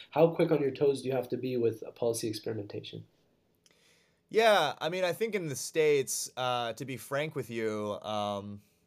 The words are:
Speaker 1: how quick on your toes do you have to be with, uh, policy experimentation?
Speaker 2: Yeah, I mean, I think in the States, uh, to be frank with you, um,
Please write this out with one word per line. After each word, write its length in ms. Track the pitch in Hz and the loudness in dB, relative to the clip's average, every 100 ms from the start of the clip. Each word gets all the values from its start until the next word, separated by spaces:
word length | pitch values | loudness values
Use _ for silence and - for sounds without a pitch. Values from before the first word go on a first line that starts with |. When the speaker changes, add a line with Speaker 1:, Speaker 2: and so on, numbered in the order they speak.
| - | -6
Speaker 1:
how 160 | 143 165 | 4 4
quick 200 | 165 165 | 6 2
on 120 | 151 | 4
your 100 | 139 | 2
toes 300 | 131 143 135 | 2 2 2
do 80 | 127 | 0
you 40 | |
have 140 | 131 123 | -2 -2
to 80 | - | -4
be 200 | 127 127 | -2 0
with, 260 | 113 110 | 0 0
uh, 80 | - | -10
policy 380 | - 117 117 113 | -4 -2 0 -4
experimentation? 760 | 107 - 113 101 - - 110 107 _ _ _ _ _ _ _ _ _ _ _ _ | -6 -6 -8 -8 -10 -10 -14 -14 _ _ _ _ _ _ _ _ _ _ _ _
Speaker 2:
Yeah, 440 | 202 226 202 147 - | 4 6 6 4 -2
I 100 | 160 | -4
mean, 160 | 180 180 | 0 -2
I 80 | |
think 220 | 165 226 202 | 0 -2 -2
in 120 | 160 | -4
the 80 | 127 | -6
States, 760 | - 160 156 147 127 - - - | -4 2 4 4 2 -4 -6 -4
uh, 380 | 127 123 117 | -2 -2 -4
to 120 | 113 131 | -8 -10
be 120 | 127 | -12
frank 380 | - 139 156 143 | -6 -4 -4 -6
with 140 | 123 | -6
you, 480 | 113 110 107 104 101 | -4 -2 -2 -4 -6
um, 600 | - 107 104 101 104 101 _ _ | -4 -4 -2 -4 -8 -14 _ _